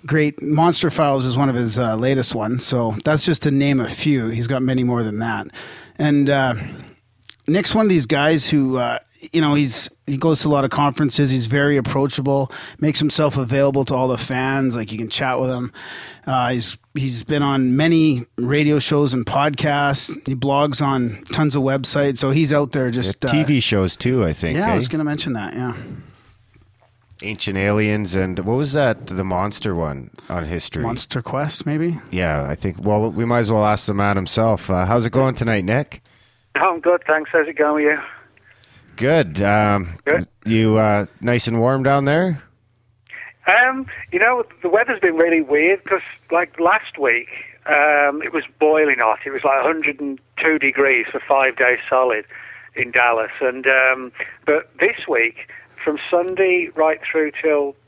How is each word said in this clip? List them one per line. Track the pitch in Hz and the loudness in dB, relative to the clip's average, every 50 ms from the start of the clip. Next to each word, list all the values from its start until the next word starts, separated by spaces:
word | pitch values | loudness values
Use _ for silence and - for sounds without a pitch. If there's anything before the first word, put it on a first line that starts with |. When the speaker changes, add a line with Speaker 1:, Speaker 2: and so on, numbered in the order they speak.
| - | -4
Speaker 1:
great. | 135 143 156 151 147 147 - | 0 0 2 2 0 -2 -4
Monster | - 143 151 151 165 175 160 - - 160 | -4 0 2 4 4 4 2 2 0 0
Files | - - 156 143 139 135 127 | 2 2 2 2 2 0 0
is | 131 120 | 0 0
one | 135 143 | 2 2
of | 135 123 | 2 2
his, | 120 123 113 104 | 0 0 0 0
uh, | 120 123 113 110 | -2 0 0 0
latest | 110 123 131 135 131 120 - - | 0 0 0 2 2 0 -2 -2
ones. | 113 107 110 123 127 - | -4 -4 -2 -2 -2 -2
So | - 135 123 117 113 107 110 - | 0 0 0 0 0 -2 -2 0
that's | 151 151 147 - | 0 0 2 2
just | - 156 - - | 0 0 0 0
to | 151 | 0
name | 139 139 139 139 139 131 | 2 2 2 2 2 0
a | 120 | 0
few. | - - - - 151 143 131 113 113 | -2 -6 -2 0 0 0 0 0 -2
He's | 117 113 120 | -4 -4 -2
got | 117 139 127 131 | -2 -2 -2 0
many | 127 131 127 123 | 0 0 0 0
more | 123 120 120 113 | 0 0 0 -2
than | 110 104 107 | -2 -4 -4
that. | 113 113 107 104 101 - - - - - - - - - _ - | -4 -4 -4 -6 -8 -12 -16 -18 -18 -18 -20 -20 -20 -20 _ -2
And, | 151 147 147 143 139 | 0 2 4 4 4
uh, | 139 143 139 135 127 117 107 - - - - - - - _ _ _ _ _ _ - - _ _ | 4 2 2 2 0 -2 -4 -6 -10 -12 -16 -18 -20 -20 _ _ _ _ _ _ -20 -20 _ _
Nick's | - 156 196 - - - | 0 0 0 0 0 2
one | 220 220 | 2 4
of | 208 | 4
these | 185 165 127 | 4 2 2
guys | 110 156 139 143 156 165 151 135 - | 2 0 2 4 2 4 2 2 2
who, | 156 147 135 131 131 | 2 2 2 2 0
uh, | 127 123 120 120 120 _ _ _ - - - | -2 -2 -2 -4 -6 _ _ _ -20 -18 -4
you | - 165 | 0 0
know, | 156 147 143 | 2 2 2
he's, | 147 147 131 113 - - - _ _ _ | 2 2 0 -2 -4 -4 -6 _ _ _
he | - 143 | -6 -4
goes | 131 143 165 156 135 | 0 2 0 2 2
to | - | 2
a | 151 | 2
lot | 151 139 135 | 2 2 2
of | 127 | 0
conferences. | - - 147 143 127 - 156 139 - - 147 131 | 0 0 0 0 0 0 0 0 2 2 2 2
He's | 131 131 117 | 2 -2 -2
very | 110 123 143 143 143 147 | 0 0 2 2 2 2
approachable, | 139 117 - - 139 139 139 - - 131 139 139 139 135 - - - - - - - | 0 0 0 -2 -2 -2 -2 -2 -4 -2 0 0 0 -2 -4 -8 -16 -16 -18 -8 -2
makes | 151 156 143 - | -2 0 0 2
himself | 151 147 - - 156 143 - | 0 0 2 2 0 0 0
available | 139 131 113 139 139 139 139 135 139 131 | -2 -2 0 0 2 2 2 2 0 -2
to | - 143 | 0 0
all | 127 131 | 0 0
the | 131 127 | 0 -2
fans. | 113 - - 135 127 131 135 135 139 135 131 117 | -4 -4 -6 -4 -4 -2 -2 -2 0 -2 -2 -2
Like, | 120 113 101 | -4 -8 -8
you | 110 | -8
can | 107 117 110 | -8 -8 -6
chat | - - 147 131 127 123 | -4 -4 -2 -2 -2 -2
with | 131 127 | -2 -2
him. | 127 123 123 117 _ - - - - - - - - - _ | -4 -4 -6 -8 _ -16 -18 -16 -16 -16 -18 -18 -20 -14 _
Uh, | - 131 127 123 120 | -2 0 0 0 0
he's, | 127 120 113 - - - _ _ _ | -2 -2 -4 -4 -6 -8 _ _ _
he's | 147 135 135 123 113 107 | -6 -4 -4 -4 -6 -4
been | - 151 143 | -2 0 0
on | 143 139 139 135 131 127 123 | 2 2 2 2 2 2 2
many | 139 151 165 165 160 156 156 139 123 120 _ _ | 2 4 4 4 4 4 4 2 0 -4 _ _
radio | - 120 127 143 151 151 147 151 | -6 -2 0 0 2 2 2 2
shows | 143 - - 151 147 147 135 127 | 2 2 2 2 2 2 2 0
and | 127 117 | -2 -4
podcasts. | - - 135 143 156 143 127 156 151 143 143 143 143 139 143 - - - - - | -2 0 0 0 0 -2 -2 -2 -2 0 0 0 0 0 0 -2 -2 -6 -8 -6
He | - 135 | -6 -6
blogs | 123 131 139 139 139 147 147 135 - 151 | -4 -2 0 2 2 2 2 0 0 0
on | 135 135 131 123 117 107 101 - - | 0 0 0 -2 -2 -4 -10 -12 -6
tons | - - 156 147 127 | -2 0 0 0 0
of | 143 131 | 0 0
websites. | 135 135 135 131 - - 147 143 143 131 117 | 0 0 0 -2 -2 0 0 0 0 0 0
So | 143 135 | 0 0
he's | 139 156 160 135 151 | 2 2 2 2 2
out | 147 147 127 - | 0 0 0 -2
there | 143 131 123 | -2 -2 0
just, | 117 127 123 95 98 _ - | 0 0 -2 -2 -2 _ 0
Speaker 2:
Yeah, | 127 | 0
Speaker 1:
uh, | 139 | 2
Speaker 2:
T | 151 156 | 2 2
V | 131 147 127 | 2 2 2
shows | - - 107 101 95 90 - | 2 2 2 2 2 0 -2
too, | - - 120 131 127 104 | -2 -2 0 2 2 0
I | 82 78 | 0 -2
think, | - - 82 78 | -2 -4 -2 -2
Speaker 1:
Yeah, | 165 202 | 0 0
I | 202 | 0
Speaker 2:
eh? | - | 0
Speaker 1:
was | - 135 | 0 -2
gonna | 123 160 156 151 | -2 -4 -4 -2
mention | 147 147 147 - 143 123 | -4 -4 -4 -4 -6 -6
that, | 107 101 - - | -6 -6 -8 -8
yeah. | 120 127 123 - - - - - - - - _ _ _ _ _ _ _ _ _ _ _ _ _ _ _ _ _ _ _ _ - - - | -6 -6 -6 -8 -10 -14 -14 -16 -18 -18 -20 _ _ _ _ _ _ _ _ _ _ _ _ _ _ _ _ _ _ _ _ -20 -12 -10
Speaker 2:
Ancient | 104 110 - - 107 98 | -10 -8 -6 -6 -4 -2
Aliens | 95 98 101 104 107 107 104 104 104 104 90 90 | 0 0 2 2 2 2 2 0 0 -2 -2 -2
and | 98 92 92 90 95 | -2 -2 -2 -4 -4
what | 92 101 117 | -2 -2 -2
was | 131 147 139 135 | -2 -2 -2 0
that, | 151 139 123 110 - 120 | 0 2 2 0 -2 -6
the | 113 98 92 92 | -8 -6 -4 -4
monster | 95 92 90 98 104 101 - - 107 92 | -2 -2 -2 -2 -2 -4 -4 -4 -4 -2
one | 85 82 76 71 69 62 - - - - - | -2 -2 -4 -4 -8 -12 -16 -20 -20 -10 -6
on | - 87 82 | -6 -6 -4
History? | 73 87 85 - - - 80 76 | -4 -6 -6 -8 -8 -6 -4 -4
Speaker 1:
Monster | 117 120 123 - _ - 127 117 | -4 -4 -6 -8 _ -8 -8 -6
Quest, | - - 131 147 151 - - - | -4 -6 -4 -4 -4 -6 -6 -4
maybe? | 151 147 156 165 175 170 147 - - | -4 -2 -2 -2 -2 -4 -6 -8 -8
Speaker 2:
Yeah, | - 92 90 82 76 73 71 | -4 -2 0 0 0 -2 -2
I | 69 76 | -4 -6
think, | - - 95 82 - | -4 -4 -6 -6 -4
well, | - 104 104 104 107 113 | -2 0 0 2 0 0
we | 78 98 117 | -2 -2 -2
might | 117 120 120 | 0 0 0
as | 117 101 | 2 2
well | 113 107 104 | 2 2 2
ask | 104 107 101 - | 2 2 0 -2
the | - 101 | -2 -2
man | 98 101 101 101 | 0 0 0 0
himself. | 98 92 - - 117 110 113 107 92 - - | 0 -2 -2 0 0 2 2 2 0 -2 -2
Uh, | 95 90 92 | 0 0 2
how's | 92 117 123 110 | 2 2 0 0
it | 117 | 0
going | - 131 135 131 123 | 0 0 0 0 0
tonight, | - 120 117 113 101 92 | -2 -2 0 0 0 0
Nick? | 92 110 135 147 _ - - _ _ _ _ _ _ _ _ _ _ _ | 0 0 0 -2 _ -12 -20 _ _ _ _ _ _ _ _ _ _ _
Speaker 3:
I'm | 135 165 190 175 165 | 0 0 0 0 0
good, | 151 175 175 175 - | 2 2 2 2 2
thanks. | - 156 156 151 - - | 0 0 0 0 0 0
How's | 165 151 | 0 0
it | 156 156 | 0 0
going | 143 151 151 151 151 147 | 0 0 2 2 2 2
with | 147 151 | 2 0
you? | 151 - - - - - _ _ _ _ _ _ _ - _ _ - _ _ - | 0 -4 -14 -18 -20 -20 _ _ _ _ _ _ _ -20 _ _ -20 _ _ -8
Speaker 2:
Good. | - 113 135 160 165 131 87 76 90 101 | -2 0 2 4 4 2 0 -2 0 2
Um, | 101 104 107 107 104 101 101 92 85 82 - _ | 4 4 4 4 4 2 0 0 -4 -10 -8 _
Speaker 3:
Good. | 143 151 - 85 _ _ _ _ | 0 0 0 0 _ _ _ _
Speaker 2:
you, | 107 113 110 110 110 107 | 0 2 4 4 4 4
uh, | 110 110 104 104 104 101 - _ _ | 4 4 4 2 0 0 -4 _ _
nice | 95 120 123 120 - | -2 0 0 0 0
and | 117 113 117 | 0 0 2
warm | 113 127 135 135 131 | 2 2 2 2 2
down | 135 139 143 139 | 2 2 2 2
there? | 139 147 165 185 185 165 139 - _ _ _ _ _ _ _ _ _ _ _ _ _ - - - - _ _ _ | 2 2 2 2 0 -2 -6 -8 _ _ _ _ _ _ _ _ _ _ _ _ _ -20 -20 -20 -20 _ _ _
Speaker 3:
Um, | 175 190 226 247 262 262 262 262 - - - - - | 2 4 4 4 2 0 -4 -8 -10 -12 -16 -12 -6
you | - | 0
know, | 180 208 233 254 247 220 - - _ - | 2 2 2 2 0 -4 -6 -10 _ 0
the | 180 | 2
weather's | 175 214 240 247 240 196 | 2 2 2 0 0 0
been | 190 180 160 | 0 0 4
really | 160 170 170 165 160 | 4 2 4 4 2
weird | 156 131 147 151 156 175 196 185 _ | 2 2 2 2 4 2 2 0 _
'cause, | - 196 175 - - - - _ - | -2 -2 -2 -4 -10 -20 -20 _ -2
like, | 165 170 175 170 - - | 0 0 0 -2 -4 0
last | 170 175 202 214 - - - | 2 2 2 2 -2 -8 -6
week, | 147 139 127 117 120 120 - - - - - - _ _ | 0 2 2 2 2 -2 -8 -16 -16 -18 -18 -20 _ _
um, | - 151 147 147 151 147 143 143 143 143 151 160 | 2 4 4 4 4 4 4 2 2 0 -2 -8
it | - - | -4 -6
was | 160 - - _ _ | -6 -6 -6 _ _
boiling | 156 151 156 156 156 147 135 | 4 4 4 4 4 2 2
hot. | 123 117 110 110 - - | 2 2 2 2 0 -4
It | 139 | -8
was, | 135 127 - | -8 -2 0
like, | 143 135 135 | 2 2 2
a | 123 | 2
hundred | 147 160 160 151 151 143 135 | 0 0 0 -2 -4 -4 -4
and | 147 139 135 131 _ _ _ | -6 -8 -8 -10 _ _ _
two | - - 160 160 | -4 0 0 0
degrees | 147 139 135 127 135 139 135 131 120 107 - | 2 0 -2 2 2 2 2 2 2 0 -4
for | - 135 | -8 -10
five | - - 143 135 135 131 117 | -2 0 2 2 2 2 2
days | - 131 123 123 - - | 2 2 2 2 0 -2
solid | - 135 127 131 127 113 107 104 _ - - - - - - - - _ | 0 2 2 2 2 0 -2 -4 _ -18 -20 -18 -18 -20 -20 -20 -14 _
in | 139 123 120 | -6 -6 -2
Dallas. | 120 127 120 120 117 113 110 104 - - | 2 2 4 4 4 2 -2 -4 -4 -2
And, | 143 127 123 131 131 | -2 -2 -2 0 0
um, | 135 131 131 131 131 131 131 127 123 _ - - - - - _ | 2 4 4 4 4 2 0 -6 -14 _ -10 -12 -12 -12 -8 _
but | - 147 160 - _ _ - | 0 0 0 0 _ _ -2
this | 165 208 233 - - | 0 0 0 -4 -6
week, | - 147 117 117 117 - - - - - - - _ _ | -2 0 0 0 0 -2 -8 -20 -20 -20 -20 -20 _ _
from | - - 156 151 143 - - | -6 -4 -4 -4 -4 -4 0
Sunday | - 175 175 185 185 185 196 185 180 180 175 160 - | 0 0 0 0 0 0 2 2 2 0 0 -4 0
right | 156 156 156 156 156 - | 0 2 2 2 -2 -6
through | - - 160 156 151 143 - | -4 -2 0 0 -2 -4 -2
till | - 160 151 147 143 139 135 _ _ | 0 0 2 2 0 -2 -6 _ _